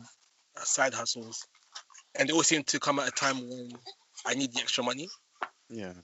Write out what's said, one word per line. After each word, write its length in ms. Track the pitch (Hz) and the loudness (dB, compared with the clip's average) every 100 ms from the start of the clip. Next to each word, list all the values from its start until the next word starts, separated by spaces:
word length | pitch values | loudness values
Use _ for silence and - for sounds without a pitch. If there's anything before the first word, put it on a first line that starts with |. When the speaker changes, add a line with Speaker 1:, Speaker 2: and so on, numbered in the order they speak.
| 117 - _ _ _ - | -8 -20 _ _ _ -6
Speaker 1:
uh, 80 | |
side 300 | - - 135 | 0 4 4
hustles. 520 | 113 117 127 113 113 - _ _ - - - - - | 2 -2 -4 -6 -12 -14 _ _ -20 -20 -20 -6 0
And 140 | 139 | 2
they 20 | |
always 160 | 160 143 | 4 6
seem 160 | 160 | 4
to 160 | - 143 | 2 0
come 180 | 147 139 | 2 2
at 100 | 127 | 0
a 20 | |
time 380 | - 139 135 123 | 2 2 2 -4
when 280 | 127 123 120 - - _ - 113 | -10 -10 -14 -18 -20 _ -6 -2
I 100 | 123 | 0
need 180 | 135 | 0
the 80 | 120 | -2
extra 200 | 117 - | 0 0
money. 260 | 123 131 180 - _ - - _ - | 0 -2 -6 -14 _ -8 -8 _ -12
Speaker 2:
Yeah. 240 | 117 95 87 | -8 -8 -10